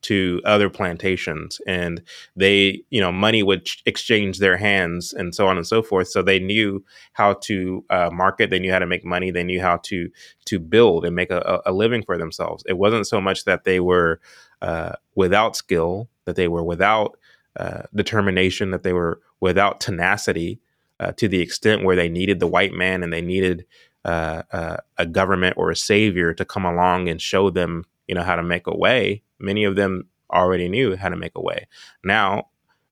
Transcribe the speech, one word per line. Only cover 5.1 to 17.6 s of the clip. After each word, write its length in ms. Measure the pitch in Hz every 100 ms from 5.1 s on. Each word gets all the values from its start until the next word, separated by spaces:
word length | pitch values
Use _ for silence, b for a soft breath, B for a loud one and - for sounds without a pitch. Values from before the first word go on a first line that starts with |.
and 220 | - 90
so 120 | 85 98
on 120 | 92
and 80 | 85
so 160 | 113
forth. 260 | 110 95 90
So 140 | 101
they 160 | 90 98
knew 440 | 95 107 104 98 b b b
how 220 | - 104
to, 500 | 98 - 101 92 92 -
uh, 180 | 92 87
market, 380 | 87 92 - 107
they 100 | 92
knew 140 | 92
how 60 | 92
to 80 | 87
make 180 | 90
money, 260 | 85 90 92
they 140 | 87
knew 160 | 87 90
how 160 | 92 85
to, 260 | - 95 85 B B B -
to 120 | 98
build 460 | 80 110 117 85
and 100 | 87
make 160 | 87 90
a, 300 | 87 - 90 -
a, 40 |
a 20 |
living 300 | 92 110 120
for 140 | 101 87
themselves. 480 | 82 - 82 82 -
It 120 | 90
wasn't 280 | 101 110 101
so 140 | 104
much 240 | 95 95
that 200 | - 90
they 140 | - 92
were, 420 | 90 90 85 82 b b b b
uh, 300 | 92 82 82 - _ -
without 380 | 92 101 110
skill, 540 | - - 87 85 92 120 _
that 120 | - 85
they 120 | 87
were 160 | 85
without, 540 | 82 85 98 110 104 - b b b
uh, 260 | -